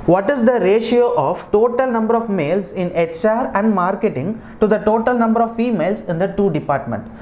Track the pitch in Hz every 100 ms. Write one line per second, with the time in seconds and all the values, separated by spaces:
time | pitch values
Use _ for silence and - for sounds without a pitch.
0 | - 180 202 285 226 240 185 214 220 240
1 | 240 160 151 180 - 208 240 240 262 226
2 | 220 233 226 196 143 190 185 - 175 165
3 | 165 - 220 226 220 196 220 196 175 202
4 | 214 131 165 226 - - 214 208 214 220
5 | 220 247 226 220 226 226 240 214 170 214
6 | - 165 190 196 202 151 - 139 - 107
7 | - -